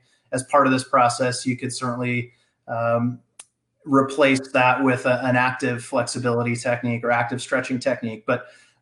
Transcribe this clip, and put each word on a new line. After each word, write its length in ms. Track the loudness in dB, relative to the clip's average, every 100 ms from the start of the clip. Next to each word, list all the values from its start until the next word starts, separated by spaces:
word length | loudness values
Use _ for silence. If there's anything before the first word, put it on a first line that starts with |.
| _ _ _
as 120 | -6
part 220 | 0 2 4
of 80 |
this 100 | 2
process, 640 | 2 2 2 2 -2 -2 -4
you 100 | -4
could 180 | -6
certainly, 600 | -6 -6 -4 -4 -4 -6 _ _ _ -10
um, 520 | -4 0 0 0 -4 _ _ -20 _ _ _ 2
replace 540 | 2 4 4 4 4 2
that 320 | 2 4 4
with 220 | 2 2 0
a, 180 | 0
an 120 | 2 2
active 480 | 2 0 -4 -4
flexibility 720 | -4 -2 -2 -2 -2 0 0 -2
technique 480 | -2 -2 -2 -2
or 80 | 0
active 300 | 0 0 -6
stretching 380 | -4 -4 -2 -4
technique. 460 | -2 -2 -6 -8 -4
But, 220 | -4 -4 -20 _ _